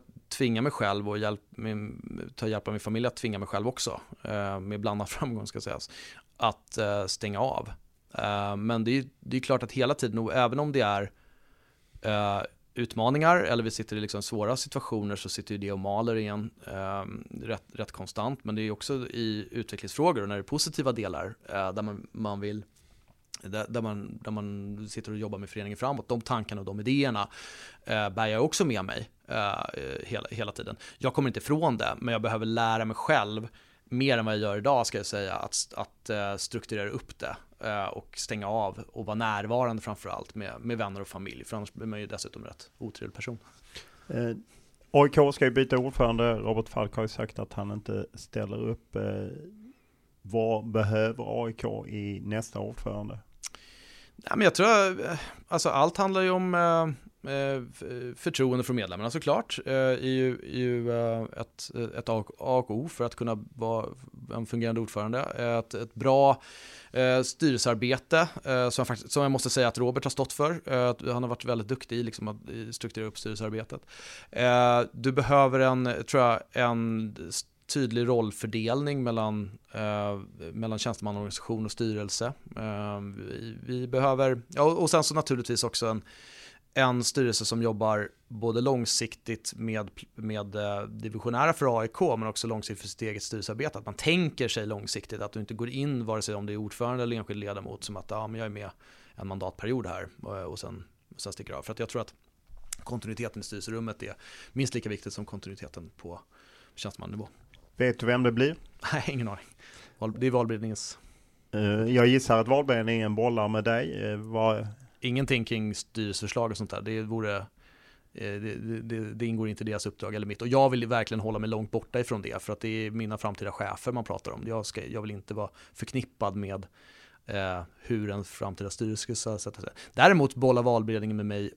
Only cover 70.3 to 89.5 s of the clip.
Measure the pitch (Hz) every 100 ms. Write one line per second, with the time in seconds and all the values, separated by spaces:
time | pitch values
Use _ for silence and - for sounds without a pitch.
70.3 | - 151 170 - 127 123 120 - 120 127
71.3 | 120 123 117 104 131 - 120 113 - 107
72.3 | 107 - 117 110 117 117 110 107 - 110
73.3 | 101 110 110 110 135 - - - - -
74.3 | - 123 123 123 120 - 120 131 131 117
75.3 | 143 135 131 131 127 123 98 110 139 120
76.3 | 113 - 123 120 117 113 110 110 - 85
77.3 | - - _ - 147 123 117 120 120 110
78.3 | - 113 113 110 135 147 139 120 113 110
79.3 | 107 101 107 _ 110 107 104 104 101 -
80.3 | - 80 110 113 110 123 104 104 101 104
81.3 | - - 113 107 - 113 104 101 - 123
82.3 | - - - 110 101 104 101 101 101 98
83.3 | 113 113 113 - 127 123 127 139 135 131
84.3 | 123 - 139 151 170 160 160 156 156 151
85.3 | 123 120 117 120 - 113 110 - - -
86.3 | - - - _ 139 131 123 120 143 120
87.3 | 110 113 117 117 107 110 107 101 - -
88.3 | 110 113 113 131 127 113 - 117 - -
89.3 | 110 -